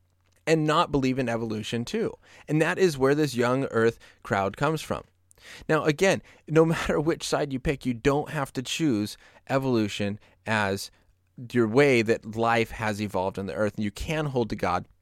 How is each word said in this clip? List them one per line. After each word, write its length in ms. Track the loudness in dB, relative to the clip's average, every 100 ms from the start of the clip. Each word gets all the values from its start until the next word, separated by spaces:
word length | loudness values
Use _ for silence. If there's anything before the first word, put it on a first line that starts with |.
| _ _ _ _ 0
and 200 | 2 2
not 240 | 2 2
believe 280 | 2 0 0
in 100 | -2
evolution 560 | -2 -4 -6 -6 -6
too. 300 | -4 -4 -6 -8 _ -18 -2
And 120 | 0
that 160 | 2 2
is 180 | 2 4
where 180 | 2
this 200 | 4 2
young 320 | 2 2 2 0
earth 320 | 2 2 0 -12 _
crowd 340 | -4 0 0 0
comes 240 | -2 -2
from. 240 | -4 -8 -8 _ _ _ -20 -12 0
Now, 160 | 0
again, 380 | 2 2 2 2 -4 -20 0
no 160 | 4
<laughs> 80 | 4
matter 240 | 2 0 0
which 280 | 0 -2 -2
side 260 | -2 -2
you 80 | -4
pick, 240 | -4 -4
you 80 | -4
don't 380 | 0 2 2 0
have 200 | -6 -6
to 80 | -6
choose 560 | -6 -2 2 2 -2 -6 -20 -18 -4
evolution 680 | -2 2 0 0 -2 -4 -6 _ _ -2
as 440 | 0 0 -2 -6 _ _ _ _ -18 -4
your 160 | 0 2
way 320 | 4 6 4
that 340 | 4 0 -2
life 360 | -2 0 2 0
has 300 | -4 -4 -4
evolved 380 | -4 -2 -4 -4
on 60 |
the 100 | -8
earth, 200 | -2 -4 -2
and 80 |
you 60 | -6
can 360 | -6 -6 -4 -2
hold 220 | -2 -2
to 80 | -2
God 300 | -2 -2 -6 _